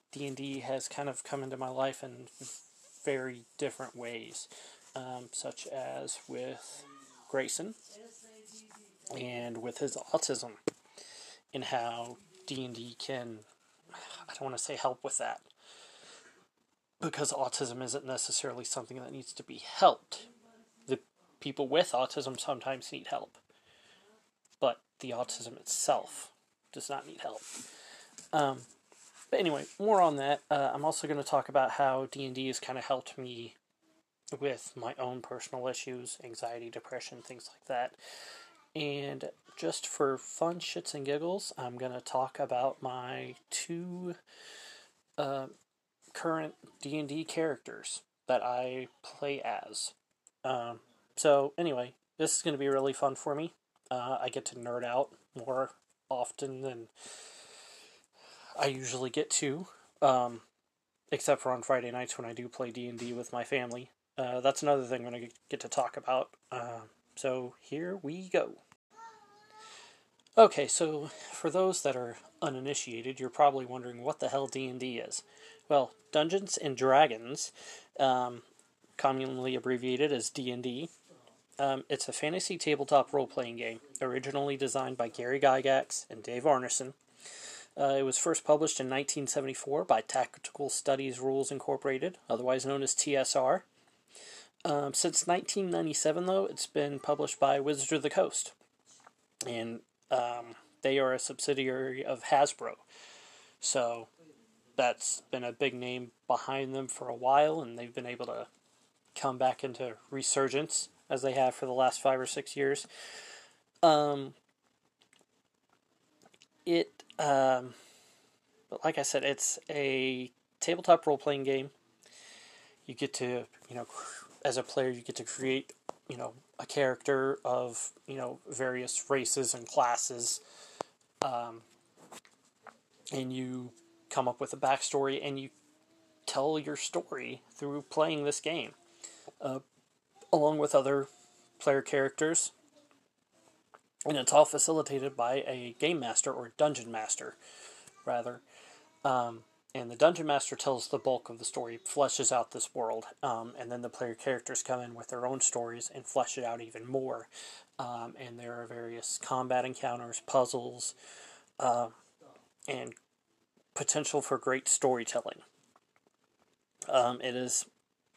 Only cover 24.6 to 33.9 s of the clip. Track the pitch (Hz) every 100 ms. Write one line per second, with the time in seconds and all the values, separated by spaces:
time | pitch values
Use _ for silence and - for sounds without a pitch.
24.6 | 131 117 _ - 131 120 123 - 117 110
25.6 | - - - 123 - - - _ _ _
26.6 | _ - - 139 - - 120 110 - -
27.6 | - - - - - - - 156 139 131
28.6 | 123 _ _ - - - - - 180 143
29.6 | 120 - 208 202 170 143 139 143 - 147
30.6 | 135 143 151 160 151 147 139 143 127 139
31.6 | 131 - 135 131 135 135 131 127 131 127
32.6 | - 131 - 131 - - 127 120 117 -
33.6 | _ _ _